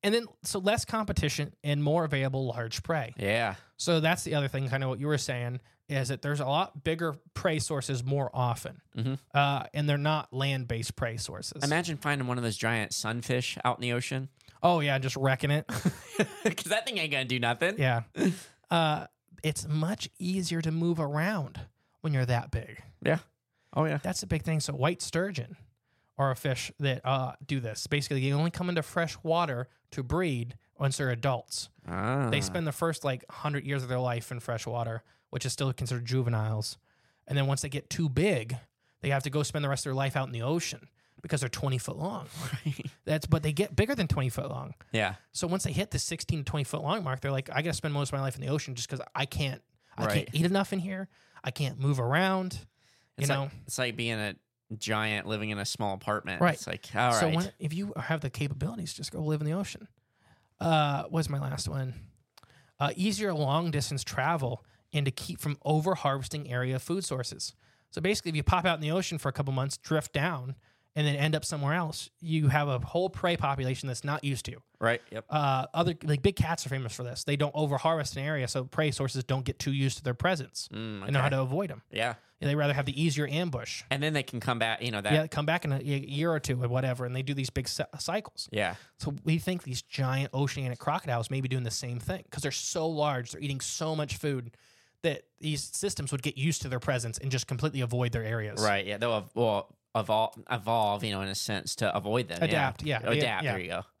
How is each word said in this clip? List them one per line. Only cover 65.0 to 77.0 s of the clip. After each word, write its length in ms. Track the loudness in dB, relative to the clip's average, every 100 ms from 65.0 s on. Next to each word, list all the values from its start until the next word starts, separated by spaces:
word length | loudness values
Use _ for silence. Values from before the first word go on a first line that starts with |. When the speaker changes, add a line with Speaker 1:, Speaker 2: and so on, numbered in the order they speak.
| 0
Speaker 1:
to 60 |
keep 280 | -2 -8 -6
from 180 | -4 -4
over 320 | 2 2 4 2
harvesting 560 | 2 0 -2 -6 -4
area 280 | -2 0 -2
food 240 | -2 -2 -2
sources. 480 | -4 -4 -6 -10 -10 _ _ _
So 100 | -4
basically, 280 | 0 0 0
if 60 | 0
you 80 |
pop 220 | 4 4 4
out 100 | 2
in 60 |
the 100 | 2
ocean 260 | 0 0 -2
for 120 | -2
a 40 |
couple 200 | 0 0
months, 240 | 2 0 -2
drift 360 | 0 0 2
down, 420 | 0 0 -2 -6 -10 _ _ _ 0
and 120 | 2
then 80 | 4
end 200 | 4 2
up 80 |
somewhere 300 | 0 -2 0
else, 360 | 2 0 -4 -10 _
you 280 | 0 4 6
have 180 | 6 4
a 100 | 0
whole 300 | 0 0 0
prey 260 | 0 0 2
population 520 | 2 0 0 -2 -4
that's 160 | -4
not 200 | -2 -2
used 220 | -2 -4 -6
to 60 |
you. 100 | -12 _ _
Speaker 2:
Right, 220 | 2 2 -2
yep. 140 | -12 -2
Speaker 1:
Uh, 360 | 0 2 2 0
other, 220 | 0 2 0
like, 180 | 0 2
big 140 | 6 6
cats 300 | 6 2 -2
are 40 |
famous 240 | -4 -4
for 60 | -6